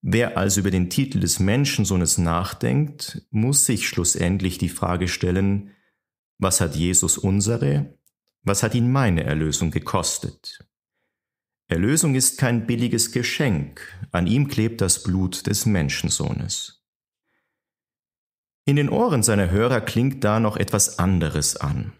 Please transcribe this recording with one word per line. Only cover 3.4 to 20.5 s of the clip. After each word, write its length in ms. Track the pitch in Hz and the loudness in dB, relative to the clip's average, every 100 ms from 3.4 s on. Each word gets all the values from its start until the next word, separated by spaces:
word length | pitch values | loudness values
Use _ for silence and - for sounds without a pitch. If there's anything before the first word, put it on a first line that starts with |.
| 117 139 - | 0 4 2
sich 220 | 110 - | 2 -2
schlussendlich 720 | - 85 - 90 98 95 - | -2 -2 0 0 0 0 0
die 100 | 87 | -4
Frage 380 | - 92 87 90 | -2 -2 0 -2
stellen, 640 | - 90 90 98 101 98 - _ _ _ _ _ _ | -2 0 2 2 0 -4 -18 _ _ _ _ _ _
was 240 | 95 - | 0 2
hat 140 | 87 73 | 0 0
Jesus 420 | 85 90 82 - | -2 0 -2 0
unsere, 800 | 98 98 101 117 139 143 - - _ _ _ _ | 0 0 0 0 0 0 -2 -10 _ _ _ _
was 180 | - 101 | -2 0
hat 140 | 110 123 | 0 2
ihn 160 | 117 | 2
meine 320 | 135 123 85 | 2 2 2
Erlösung 480 | 65 76 78 71 85 | 0 -2 -2 0 -2
gekostet? 880 | - - 95 85 - - - - - - _ _ _ _ _ _ _ _ _ _ | -2 -2 -2 -2 -4 -8 -12 -20 -20 -20 _ _ _ _ _ _ _ _ _ _
Erlösung 460 | 82 98 156 165 | 0 2 2 2
ist 240 | 131 127 - | 2 0 2
kein 300 | 131 120 110 | 2 2 0
billiges 440 | 117 120 120 - | 0 0 0 0
Geschenk, 680 | 127 120 - 143 85 69 - - - - | -2 -2 0 0 0 -2 -10 -20 -14 -6
an 160 | 87 87 | -2 2
ihm 220 | 117 139 | 2 2
klebt 320 | 123 110 113 | 0 -2 0
das 200 | 95 - | 0 0
Blut 460 | - 92 92 - - | 0 0 0 -2 -4
des 180 | 101 117 | 0 2
Menschensohnes. 1160 | 98 73 - - - 71 - - - - _ _ _ _ _ _ _ _ _ _ _ _ _ _ _ _ _ _ _ | 2 0 -2 -4 -2 -2 -4 -6 -8 -10 _ _ _ _ _ _ _ _ _ _ _ _ _ _ _ _ _ _ _
In 120 | - 143 | 0 2
den 140 | 143 | 2
Ohren 340 | - 233 143 | 2 2 2
seiner 260 | 107 104 90 | 2 2 2
Hörer 320 | 95 117 127 | 2 2 0
klingt 420 | - - 131 139 | 0 0 0 0
da 160 | 104 107 | 0 2
noch 160 | 110 | 0